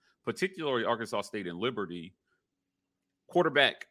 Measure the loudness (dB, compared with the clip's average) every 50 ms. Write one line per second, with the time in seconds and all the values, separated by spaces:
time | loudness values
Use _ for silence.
0 | _ _ _ _ _ -8 -4 -2 -2 -4 -2 -4 -2 0 0 0 2 0 0 -2
1 | -2 -4 -4 -4 -4 -4 -6 -6 -6 -6 -4 -2 -2 -2 -2 -2 -6 -6 -6 -10
2 | -12 -14 -18 _ _ _ _ _ _ _ _ _ _ _ _ _ _ _ _ _
3 | _ _ _ _ _ 0 2 2 2 4 6 6 6 6 4 0 -10 -20